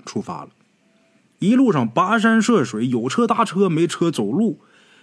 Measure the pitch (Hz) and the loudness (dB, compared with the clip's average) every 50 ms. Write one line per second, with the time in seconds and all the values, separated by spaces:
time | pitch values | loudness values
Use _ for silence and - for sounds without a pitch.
0 | - - - 110 95 - 85 76 - - _ _ _ _ _ _ _ _ _ _ | -16 -10 -10 -10 -8 -10 -12 -14 -14 -18 _ _ _ _ _ _ _ _ _ _
1 | _ _ _ _ _ _ _ - 160 196 254 254 277 233 170 139 117 107 - 165 | _ _ _ _ _ _ _ -4 0 2 2 4 4 4 2 2 0 0 0 0
2 | 185 190 220 226 196 226 226 226 208 - 233 185 135 - - - 120 135 123 117 | 0 2 2 2 2 2 2 2 2 2 2 2 2 0 -4 -4 -4 -2 -2 -2
3 | 113 131 - - 240 226 233 - 220 - 156 190 202 185 156 156 175 165 - - | -4 -4 -2 0 0 0 0 0 -2 -2 0 0 0 0 2 0 0 -2 -2 -2
4 | 175 170 - - 110 101 123 185 233 208 147 - _ _ _ _ _ _ _ _ | -2 -2 0 -2 -4 -2 -2 0 -2 -2 -2 -6 _ _ _ _ _ _ _ _